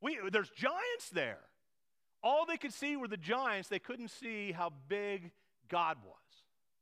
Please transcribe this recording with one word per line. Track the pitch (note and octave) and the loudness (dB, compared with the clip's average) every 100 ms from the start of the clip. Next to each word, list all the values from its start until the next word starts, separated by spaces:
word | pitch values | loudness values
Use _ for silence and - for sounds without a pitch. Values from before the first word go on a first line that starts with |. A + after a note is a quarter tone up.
We, | B3+ C#4+ G3 | -2 -2 2
there's | G#3+ F#3 | 2 2
giants | - B3 F4 B4 A#4 - | 2 2 2 0 -2 -2
there." | F3+ B2+ G2+ - _ _ _ _ _ _ _ | 0 0 -2 -10 _ _ _ _ _ _ _
All | A3+ D4 | 4 4
they | E4+ E4 | 4 0
could | C#4+ | -4
see | - C#4+ C#4+ | -4 -2 -2
were | A#3+ | -2
the | G3+ | -4
giants. | D#3 B3 C4 G3+ F#3 | 0 0 2 0 0
They | F#3+ | -4
couldn't | - B3 A#3 | -4 -8 -8
see | - A#3+ G#3+ G3+ | -10 -6 -4 -2
how | E3+ E3+ C#3+ C3+ | 0 -2 -2 -2
big | G3+ G3+ G3 F3 - _ _ A2+ | -2 0 -2 -6 -16 _ _ -2
God | E3+ D#3+ C#3+ | 2 4 2
was. | G2 D#2 _ - _ _ _ _ | -6 -20 _ -20 _ _ _ _